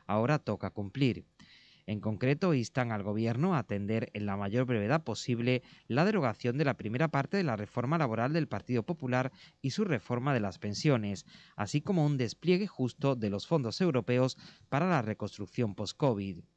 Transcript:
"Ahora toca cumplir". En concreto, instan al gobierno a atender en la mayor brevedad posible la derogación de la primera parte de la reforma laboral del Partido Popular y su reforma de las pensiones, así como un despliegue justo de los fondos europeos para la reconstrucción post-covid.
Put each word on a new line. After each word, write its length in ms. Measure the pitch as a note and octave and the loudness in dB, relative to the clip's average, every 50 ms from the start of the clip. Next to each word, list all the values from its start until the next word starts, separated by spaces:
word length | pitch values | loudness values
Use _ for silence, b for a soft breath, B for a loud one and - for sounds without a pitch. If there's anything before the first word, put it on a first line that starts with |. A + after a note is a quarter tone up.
| B | B
"Ahora 320 | B G2+ G#2+ A2+ B2+ D3+ D3 | B 2 2 4 4 2 0
toca 320 | - - G#2 - - F#2+ | 0 -2 -4 -4 -4 -6
cumplir". 560 | - - G2+ G2 - B2+ C#3+ B2 G2 - - _ _ B B B B B B B B B B | -6 -6 -8 -6 -2 2 2 2 2 0 -6 _ _ B B B B B B B B B B
En 160 | B G#2+ G#2 | B -6 -4
concreto, 520 | - A2 G#2+ F#2 B2 B2+ D3 C#3+ G3+ F3+ D#3+ | -2 -2 -2 0 2 0 2 2 2 2 2
instan 380 | B2+ A2+ - - C3 B2 A#2+ | 2 0 0 -2 -2 -2 0
al 100 | A2+ G#2 | -2 -4
gobierno 540 | F#2+ G#2 G#2 A2 A2+ A#2 A2+ A#2+ D#3 F#3+ F3+ | -2 -2 -2 0 0 0 0 0 0 2 2
a 20 | C#3 | 0
atender 540 | G#2+ - G#2 G2 G2+ G2+ A2 A2+ A2+ - - | 0 -2 -4 -4 -2 0 0 -2 -2 -4 -6
en 140 | G#2 G#2 G2+ | -4 -4 -2
la 100 | G2 G2+ | -2 -2
mayor 280 | G2+ G2 G#2 B2 C3 | -2 -2 0 0 0
brevedad 380 | A#2+ B2 G#2+ G2+ G#2+ C#3+ E3 D#3+ | 2 0 0 2 2 0 0 0
posible 600 | - G#2+ - - - A#2+ A2+ A#2 B2 B2+ A#2+ B B B B B B | -2 -6 -6 -2 -2 -2 0 2 0 0 0 B B B B B B
la 180 | A2+ C3+ E3+ | 0 2 2
derogación 500 | G#3 A3 F#3+ C#3+ A#2 G#2 - - B2 A#2+ C#3+ | 4 2 2 2 0 0 0 -2 -2 0 2
de 60 | D#3+ | 0
la 120 | C#3 B2 - | 0 0 -2
primera 300 | - G#2+ A2+ B2+ D#3+ D#3 | -4 -4 0 0 0 2
parte 280 | - C#3 C3+ - - | 2 0 -2 0 0
de 60 | G3+ | 0
la 140 | F#3 C#3+ A2+ | 0 0 0
reforma 420 | G2+ G#2 - - B2 A#2 B2+ D#3+ E3+ | -2 -4 -4 -4 -2 0 0 0 0
laboral 340 | D3+ A#2+ A2 A2 A#2 C3+ | 0 0 0 0 0 0
del 160 | D#3 E3+ D3 - | 0 0 -2 -2
Partido 360 | A2 G2 - - B2 A#2 A2 | -4 -8 -4 -2 -2 -2 0
Popular 480 | - F3 - C3 B2 B2 B2+ C3 B2+ B B B B B B | -2 -6 -6 -2 -2 0 0 0 -2 B B B B B B
y 120 | - C3+ | -6 -4
su 140 | - - A3 | -2 0 0
reforma 500 | G3 D3 G#2+ - - B2 A#2+ B2+ D3 C#3+ | 0 0 -2 -2 -2 -4 -2 0 0 0
de 40 | A#2+ | 0
las 200 | G#2 G2 F2+ - | 0 -2 -6 -6
pensiones, 680 | - G#2 G2+ - - D#3 C3+ A#2 G#2+ G2+ G2 F2+ - B B B B B B | -6 -6 -6 0 2 2 2 4 2 -2 -4 -6 -8 B B B B B B
así 260 | B G#2 - - D3 | B -6 -2 -2 -2
como 240 | D3 - G3 E3+ D3 | 0 2 2 2 4
un 120 | D3 D3 C3 | 2 2 2
despliegue 500 | B2 G#2 - _ - E3 F3+ F3+ G#3+ F#3 | 0 -2 -4 _ 0 2 2 2 2 -2
justo 480 | - - B2+ A#2+ - - C#3 C#3 C3+ | -2 -2 -2 -2 -2 -2 0 0 0
de 160 | A#2+ A2 G#2 | 0 0 -2
los 160 | G2 G2 - - | -2 -2 -2 0
fondos 340 | E3 D#3 B2+ A2 - - | 0 0 0 0 0 0
europeos 560 | F#3 F3 C3+ B2 G2+ - B2 B2+ C3 B2+ - B B B B B B - | 2 2 2 2 2 2 2 4 4 2 0 B B B B B B -2
para 200 | - C#3 E3+ F#3 | 0 0 2 2
la 140 | F3 C#3 | 2 2
reconstrucción 720 | A2 A2 G#2 - G#2+ G2+ - - G#2 - - - A#2+ G#2+ F#2 | 2 0 -4 -4 -6 -8 -8 -8 -12 -8 -2 -2 -2 -2 -2
post-covid. 680 | - G#2 F#2 - - D#3 C3+ A2+ G2+ G2 G2 F2 - - _ _ | -4 -6 -8 -4 0 2 2 2 2 -2 -4 -6 -10 -14 _ _